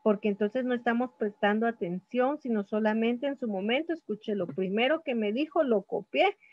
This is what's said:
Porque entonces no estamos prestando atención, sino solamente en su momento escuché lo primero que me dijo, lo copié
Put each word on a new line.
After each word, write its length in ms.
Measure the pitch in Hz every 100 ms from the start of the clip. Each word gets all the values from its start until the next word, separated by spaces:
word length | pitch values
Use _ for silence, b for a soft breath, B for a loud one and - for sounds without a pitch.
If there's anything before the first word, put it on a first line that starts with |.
Porque 240 | 220 202 214
entonces 380 | 202 208 262 254
no 80 |
estamos 380 | 240 240 233 247 -
prestando 500 | 214 208 202 214 233
atención, 680 | 233 180 185 - 240 254 294
sino 240 | 254 214
solamente 640 | 196 214 214 220 226 240 285
en 100 | 277
su 100 | 240
momento 460 | 190 208 262 330
escuché 420 | 330 - 208 - 202
lo 120 | 170
primero 540 | 143 185 202 262 320
que 140 | 302 240
me 160 | 208
dijo, 320 | 226 311 349
lo 200 | 285 214
copié 520 | - 165 - 269 370 - b